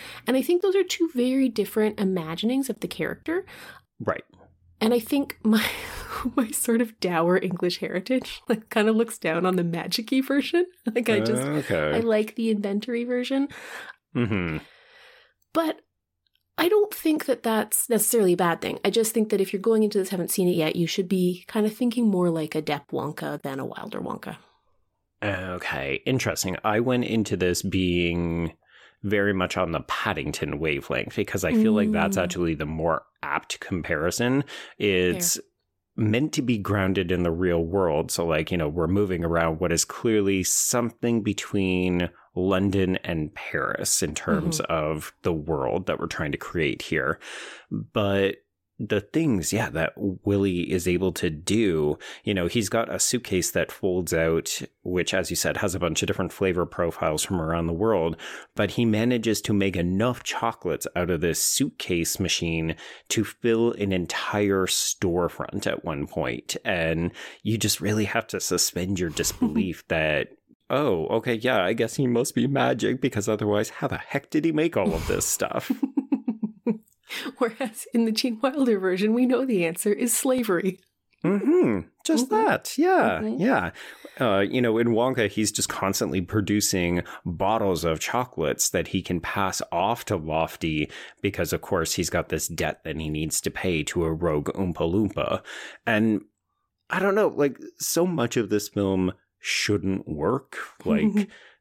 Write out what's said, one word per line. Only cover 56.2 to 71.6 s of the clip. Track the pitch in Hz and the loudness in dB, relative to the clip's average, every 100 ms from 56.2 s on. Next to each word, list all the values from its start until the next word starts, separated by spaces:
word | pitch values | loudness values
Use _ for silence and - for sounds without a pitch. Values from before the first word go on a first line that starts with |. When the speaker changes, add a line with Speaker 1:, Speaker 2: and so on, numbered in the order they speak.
| 90 | -2
Speaker 2:
flavor | - 95 87 82 | 0 0 2 -2
profiles | - 85 - 87 76 | -2 -2 0 -2 0
from | - 92 | -2 -2
around | 80 85 82 | 0 0 0
the | |
world, | 82 110 98 82 82 - - - - | 0 2 2 0 -2 -10 -16 -10 -2
but | 101 | -2
he | - | 2
manages | 117 107 120 123 113 104 | 2 4 2 2 2 0
to | - | 0
make | 104 98 90 | 2 2 2
enough | 87 95 120 123 | 0 2 0 -2
chocolates | - - 117 - 87 71 - 87 | -6 -4 -4 -4 -4 -4 -4 -2
out | 87 | 0
of | 85 | 0
this | 85 78 | 0 0
suitcase | - - 139 - - 87 80 - | 0 0 -2 -2 -2 0 0 -2
machine | 90 - 85 82 80 80 - - _ | -2 0 0 0 -2 -4 -10 -20 _
to | - | -2
fill | 101 - 120 113 117 | -2 -2 0 2 2
an | - 101 | 2 0
entire | 92 85 - - 104 104 95 92 | 0 -2 -4 -4 0 2 2 2
storefront | - - - 92 87 85 - - - - | 0 -2 -2 0 0 0 -2 -8 -4 -4
at | - | -4
one | - 71 73 | -4 -6 -4
point. | - 65 62 - - | -4 -4 -4 -6 -6
And | 117 90 82 82 87 - - - | -2 0 0 0 -2 -4 -14 -8
you | - 110 | -4 0
just | 107 - | 0 0
really | 95 107 101 | 0 0 0
have | - - | 0 -2
to | 95 | -6
suspend | - 90 - 87 90 95 | -2 0 0 -2 -2 -2
your | 87 | -2
disbelief | 78 82 - - 78 92 78 | 0 -2 0 0 0 -2 -4
<laughs> | - | -2
that, | 80 78 73 - - _ _ _ | 0 2 0 -2 -8 _ _ _
"Oh, | 131 147 87 78 113 | 0 2 2 2 0
okay, | 123 | 0
yeah, | 113 123 113 | -2 2 2